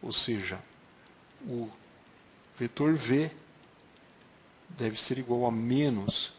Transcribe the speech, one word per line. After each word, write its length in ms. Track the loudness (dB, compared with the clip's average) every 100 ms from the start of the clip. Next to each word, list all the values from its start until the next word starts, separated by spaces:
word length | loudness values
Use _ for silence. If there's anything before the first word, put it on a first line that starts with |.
Ou 120 | -2
seja, 440 | -2 0 -2 -2 -8 -12 -20 -20 -20 -20 -20 -20 -16 -8
o 220 | -6 -8 -12 -20 -20 -20 -20 -20 -20 -20 -6
vetor 360 | -6 2 4
V 360 | 4 4 4 2 -4 -20 -20 -20 -20 -20 -20 -20 -20 -20 -20 -20 -20 -20
deve 280 | -4 -4 -2
ser 200 | -4 -4
igual 280 | 0 2 2
a 60 |
menos 800 | 0 2 4 4 2 -2 -2 -4